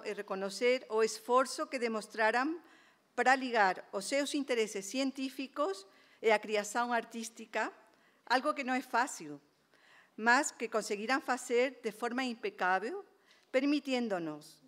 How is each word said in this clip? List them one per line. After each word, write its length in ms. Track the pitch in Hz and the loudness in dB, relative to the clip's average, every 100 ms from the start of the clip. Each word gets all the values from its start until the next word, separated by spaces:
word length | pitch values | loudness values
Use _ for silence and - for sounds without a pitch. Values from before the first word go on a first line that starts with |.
| 214 | -6
e 80 | 202 | -8
reconocer 720 | 202 190 196 196 247 254 - | -6 -4 -4 0 2 2 0
o 160 | 220 | 0
esforzo 640 | 220 - - 254 262 - 302 | 0 0 2 2 2 -2 -6
que 80 | 269 | -2
demostraran 880 | 233 220 - 220 220 233 285 339 - - _ _ _ - | -2 -2 -6 0 2 4 0 -4 -10 -20 _ _ _ 2
para 160 | 240 269 | 4 4
ligar 480 | 254 226 190 180 - | 4 4 4 2 -6
os 160 | 202 190 | -8 0
seus 240 | 277 277 | 0 0
intereses 560 | 294 269 240 214 202 190 | -2 0 0 0 -4 -6
científicos 1040 | 262 269 269 262 269 254 - 320 392 - - _ _ | -2 -2 -2 -6 -6 -8 -2 -2 -4 -12 -20 _ _
e 80 | 220 | 2
a 80 | 214 | 2
criación 560 | 214 208 202 247 240 233 | 2 -2 -2 -2 0 -2
artística, 800 | 220 233 220 - 220 220 277 - _ _ _ _ | -2 -10 -10 -14 -8 -4 -4 -8 _ _ _ _
algo 320 | - 262 294 285 | 0 0 2 -2
que 80 | |
non 160 | 247 254 | -2 -4
é 40 | - | 0
fácil, 560 | 233 254 - 151 143 _ _ _ _ _ - _ - | 0 0 -4 -12 -14 _ _ _ _ _ -20 _ 0
mas 400 | 226 254 311 - | 4 6 4 -4
que 160 | 226 | -2
conseguirán 480 | 220 202 208 220 262 | -2 -2 -4 0 0
facer 640 | 269 254 - 240 269 262 | 0 -4 0 2 2 -2
de 80 | 220 | -8
forma 320 | - 240 240 | -6 -4 -2
impecável 800 | 254 226 202 196 185 190 220 392 - _ _ _ _ | -4 -4 -8 0 2 2 0 -8 -12 _ _ _ _
permitiéndonos 1120 | 262 285 294 277 247 233 180 156 151 151 - | 0 2 0 0 -2 0 -2 -4 -8 -14 -20